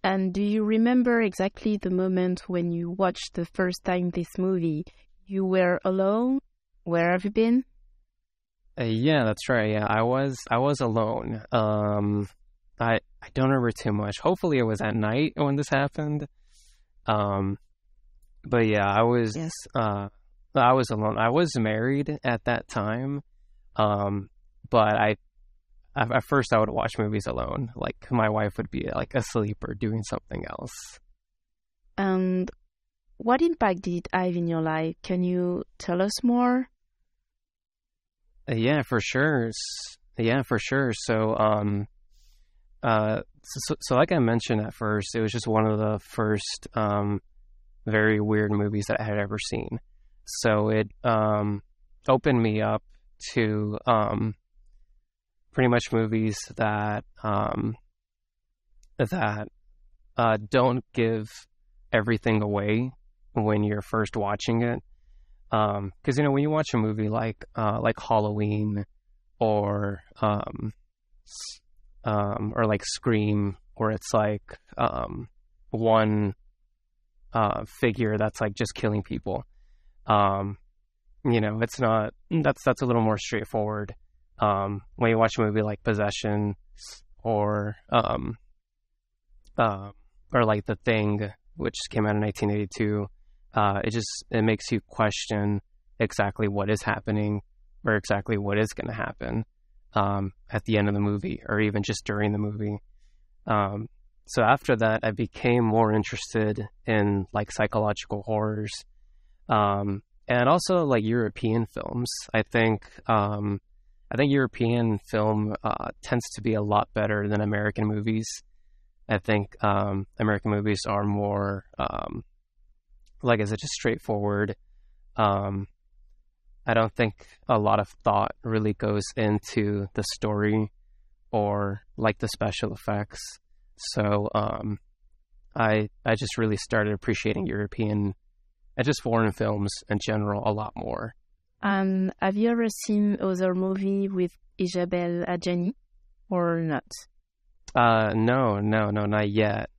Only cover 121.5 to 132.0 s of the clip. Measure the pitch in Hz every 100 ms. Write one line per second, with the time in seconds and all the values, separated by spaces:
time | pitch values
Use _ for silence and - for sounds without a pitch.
121.5 | 98 - - - - 50 50 - _ _
122.5 | _ _ _ _ - - - 127 117 101
123.5 | 107 147 - 123 117 - 104 104 101 104
124.5 | - _ - - - - - 107 98 101
125.5 | 98 98 _ _ _ - _ _ _ _
126.5 | - - 113 110 - 113 - - - -
127.5 | 117 104 107 101 - - 104 107 - 117
128.5 | 110 107 104 107 104 101 - 107 104 -
129.5 | - 104 104 98 - - - 107 104 104
130.5 | 110 107 _ _ - _ _ _ 110 104
131.5 | 101 101 101 - -